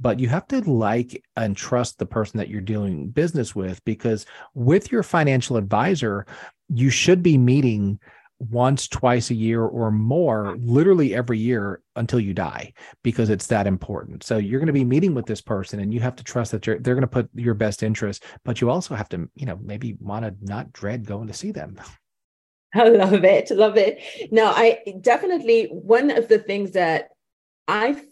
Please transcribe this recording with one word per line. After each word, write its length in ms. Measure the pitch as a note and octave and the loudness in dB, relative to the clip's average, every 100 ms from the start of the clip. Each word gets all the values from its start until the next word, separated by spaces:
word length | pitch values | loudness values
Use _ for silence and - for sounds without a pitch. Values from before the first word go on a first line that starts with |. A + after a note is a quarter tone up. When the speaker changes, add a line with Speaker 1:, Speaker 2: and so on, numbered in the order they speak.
Speaker 1:
But 180 | B2+ A2+ | -2 0
you 100 | A#2+ | 0
have 200 | D#3+ - | -2 -2
to 120 | C4+ | -4
like 600 | G3 A#2+ G#2 A#2+ B2 - _ - | 0 0 2 0 -4 -10 _ -6
and 200 | A2 G2 | -4 -4
trust 420 | - B2 A#2 - | -2 -2 -2 -6
the 80 | G2 | -6
person 320 | A2+ G#2+ A2 | -4 -4 -6
that 100 | - | -6
you're 140 | G#2 | -8
doing 480 | F#2+ G#2+ G2+ D#2+ C#2+ | -6 -4 -4 -6 -4
business 440 | C3+ E3 D#3+ A2 | -2 -2 -2 -4
with, 300 | G2+ F#2+ F#2 | -6 -8 -6
because 420 | - G#2+ A#2 G#2+ - - - | -6 -4 -2 -4 -6 -20 -16
with 360 | C3+ A#2+ F#3+ - | -2 2 2 2
your 140 | A#3 | -4
financial 520 | - E3+ D3 C3 - A#2 | 0 2 2 2 0 -2
advisor, 680 | G2 G#2+ D3+ E3 A#2 G2+ - - - _ - | 0 0 0 0 -2 -4 -8 -16 -20 _ -6
you 220 | A#2+ C3+ | 0 2
should 320 | - - F3+ | 2 4 4
be 160 | F3 C#3 | 6 4
meeting 600 | B2 C#3 C3 G#2+ G2 G2+ _ _ _ - A2+ | 6 4 2 0 -2 -4 _ _ _ -14 -6
once, 400 | A#2 B2+ C#3 - | 0 2 0 -4
twice 400 | - B2+ A#2+ - | 0 2 2 0
a 60 | |
year 280 | A2+ A2+ A2+ | -2 0 0
or 280 | A2+ A#2+ A2 | -2 -2 0
more, 680 | G#2+ A2 D#3 D#3+ A2 G2+ G2+ | 0 0 2 2 0 -2 -6
literally 580 | A#2+ B2+ F#3 F3+ C3+ | 2 4 6 4 4
every 220 | G#2+ B2 A2+ | 0 -2 -2
year 460 | A2+ A#2 G2+ F#2 _ - | 0 -2 -2 -8 _ -8
until 220 | A#2 B2 | -2 0
you 140 | G2 | 0
die, 400 | F#2 E2+ - - _ - - | -2 -4 -6 -14 _ -20 -6
because 260 | B2 A#2 A2 | -4 0 0
it's 180 | G2+ - | 0 0
that 200 | A2 G2+ | 0 0
important. 580 | F#2 - G2+ - - | -2 -4 -10 -12 -14
So 140 | - A2 | -4 -2
you're 220 | G2+ C3 | -2 -2
gonna 120 | D#3+ | 0
be 100 | C#3+ | 0
meeting 320 | B2 C#3+ F#3+ | 2 2 2
with 120 | C3 G#2+ | 0 -4
this 160 | G#2 | -8
person, 360 | - G2+ G2 G#2 | -6 -6 -6 -6
and 120 | G2+ | -4
you 80 | A#2 | -2
have 160 | B2 B2+ | -4 -6
to 80 | |
trust 260 | - B2 A2+ | -8 -6 -4
that 140 | G#2+ - | -4 -4
you're, 120 | F#2 | -2
they're 160 | B2 | 0
gonna 120 | B2+ C3 | 0 0
put 220 | B2 A2 | -2 -4
your 180 | B2 A#2+ | -4 -2
best 300 | G#2+ A2 - | 0 -2 -2
interest, 420 | A2 G#2+ G#2 G2 - - | -4 -2 -4 -8 -16 -14
but 200 | - A2+ | -8 -2
you 80 | A#2+ | 0
also 240 | E3 - | -2 -4
have 160 | G#2+ G#2 | -8 -6
to, 180 | F2 E2 | -8 -10
you 100 | - | -10
know, 140 | C3 F2+ | -10 -10
maybe 320 | G2+ G#2 A#2 G2+ | -12 -10 -10 -10
wanna 340 | G2 G#2+ A2 G2 | -10 -8 -8 -10
not 320 | G2+ G#2+ - | -10 -10 -12
dread 320 | - G2+ A#2+ | -10 -8 -8
going 220 | G#2 G2+ A2+ | -8 -10 -10
to 80 | |
see 180 | - G#3 | -10 -10
them. 260 | G3 - F#2+ - - _ _ _ _ _ _ _ | -10 -12 -16 -20 -20 _ _ _ _ _ _ _
Speaker 2:
I 140 | G#3 A3+ | 4 8
love 360 | A3 G#3 G3 | 8 6 6
it. 260 | F#3 G3 - | 6 4 2
Love 260 | G3+ G#3+ G#3 | 2 4 4
it. 240 | F#3+ - - - - | 2 -2 -14 -14 0
Now, 200 | A3 G#3+ | 2 4
I 260 | - A3+ A3+ G3+ F#3+ | 4 4 4 -6 -2
definitely, 640 | A#3+ C4+ F#4+ E4+ A#3 A#3 - | 2 2 2 -2 2 2 2
one 440 | F3+ F#3 A#3 C#4+ | -6 2 4 4
of 180 | A#3 A3+ | 0 2
the 100 | G#3+ | 2
things 320 | G#3+ G3+ F#3+ | 2 -6 -2
that 400 | F#3+ E3 D#3+ - _ _ _ _ _ - | 0 0 0 -4 _ _ _ _ _ -4
I 240 | G#3 A#3+ C#4+ - | 0 0 -2 -8